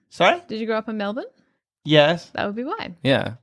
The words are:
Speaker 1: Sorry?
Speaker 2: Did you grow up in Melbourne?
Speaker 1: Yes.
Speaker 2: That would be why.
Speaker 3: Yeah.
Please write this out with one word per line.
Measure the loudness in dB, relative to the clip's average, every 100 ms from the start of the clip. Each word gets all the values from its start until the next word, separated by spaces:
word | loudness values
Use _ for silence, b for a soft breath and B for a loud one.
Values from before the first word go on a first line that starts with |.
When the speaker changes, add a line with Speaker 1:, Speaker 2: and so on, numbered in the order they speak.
| _
Speaker 1:
Sorry? | 0 2 2 -4
Speaker 2:
Did | -8
you | -4
grow | -4
up | -6
in | -6
Melbourne? | -6 -8 -10 _ _ _ _ _ 4
Speaker 1:
Yes. | 6 6 2 -6
Speaker 2:
That | -6 -4
would | -4
be | -8
why. | -8 -10 -4
Speaker 3:
Yeah. | 0 0 0 -10